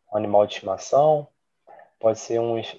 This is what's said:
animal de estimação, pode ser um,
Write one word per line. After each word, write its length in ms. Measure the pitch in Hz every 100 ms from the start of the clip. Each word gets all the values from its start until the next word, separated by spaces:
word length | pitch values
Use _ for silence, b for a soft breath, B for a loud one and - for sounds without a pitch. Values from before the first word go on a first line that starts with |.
| _
animal 340 | 107 107 104 107
de 80 |
estimação, 720 | - 101 95 - 131 151 151 147 _ _ _ _ B B _
pode 200 | 110 107
ser 220 | - 117
um, 200 | 117 117 -